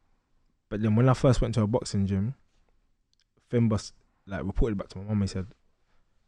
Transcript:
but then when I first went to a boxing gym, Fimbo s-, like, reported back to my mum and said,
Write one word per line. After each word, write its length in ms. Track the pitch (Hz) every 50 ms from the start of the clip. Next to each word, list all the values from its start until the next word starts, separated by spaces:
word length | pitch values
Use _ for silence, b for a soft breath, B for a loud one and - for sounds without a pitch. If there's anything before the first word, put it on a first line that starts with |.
| _ _ _ _ _ _ _ _ _ _ _ _ _ -
but 120 | 110 104
then 140 | 110 110 107
when 120 | 117 127 131
I 40 | 123
first 260 | - - 139 117 -
went 120 | 123 117 110
to 60 | 117
a 40 | 104
boxing 400 | 104 120 - - - - 101 98
gym, 280 | 95 98 95 101 120 135 _ _ _ _ _ _ _ _ _ _ _ _ _ _ _ _ _ _ _ _ _ _ -
Fimbo 240 | - 120 117 110 107
s-, 180 | 101 - - - _ _ _ _ _ _
like, 180 | 98 98 82 69
reported 340 | 98 - - 143 117 104 95
back 100 | - -
to 100 | - 95
my 60 | 98
mum 180 | 107 107 104
and 80 | 98 95
said, 160 | - 98 92 - - _ _ _ _ _ _ _ _ _ _ _ _ _ _